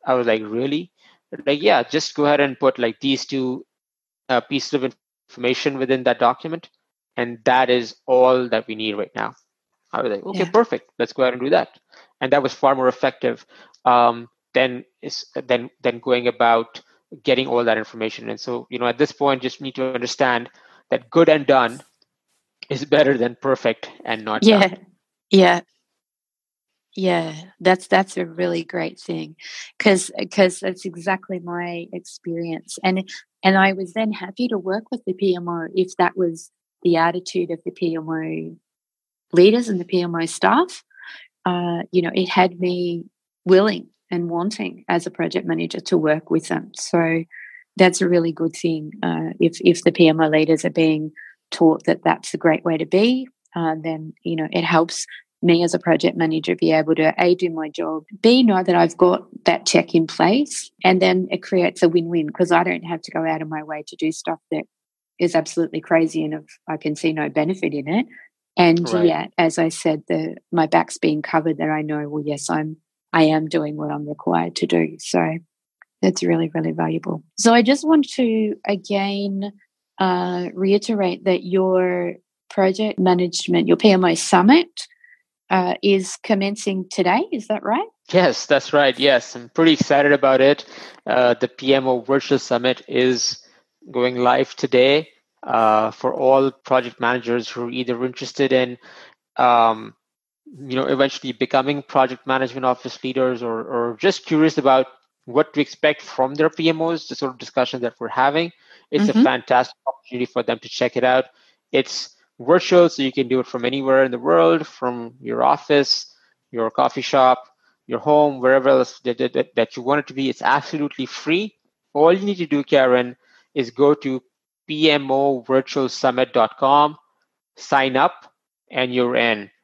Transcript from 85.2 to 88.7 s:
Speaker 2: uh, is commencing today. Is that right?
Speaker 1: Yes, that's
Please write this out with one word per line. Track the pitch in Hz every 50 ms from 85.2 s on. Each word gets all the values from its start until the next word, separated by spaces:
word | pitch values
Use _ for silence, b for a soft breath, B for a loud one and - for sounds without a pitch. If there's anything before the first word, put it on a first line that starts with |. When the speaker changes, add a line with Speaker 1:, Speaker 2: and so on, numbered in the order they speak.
| b b _ _ _ _
Speaker 2:
uh, | 190 190 180 180 - -
is | - 202 196 190 185 185 - - -
commencing | - 190 196 196 196 208 214 - 208 190 190 185 -
today. | - - 185 175 185 240 359 440
Is | - 240 214 -
that | 214 208 -
right? | - 220 294 415 453 _ _ _ _
Speaker 1:
Yes, | - 180 180 - 113 - -
that's | - 147 135 - -